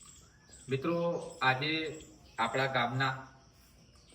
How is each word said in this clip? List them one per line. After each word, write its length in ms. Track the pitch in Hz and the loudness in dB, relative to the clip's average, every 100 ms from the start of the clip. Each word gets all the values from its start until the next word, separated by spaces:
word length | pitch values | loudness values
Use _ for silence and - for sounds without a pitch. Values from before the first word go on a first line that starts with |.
| - - - - - - - | -20 -20 -20 -20 -20 -18 -4
મિત્રો, 440 | 131 160 170 170 165 - - | -2 0 0 0 -2 -6 0
આજે 580 | 131 127 151 160 156 - - - - - | 2 2 2 -2 -4 -8 -14 -20 -10 -2
આપણા 260 | 113 135 135 | 0 2 2
ગામના 600 | 127 120 127 135 131 - - - - - - - - - | 2 2 2 0 0 -8 -18 -20 -20 -20 -20 -20 -20 -20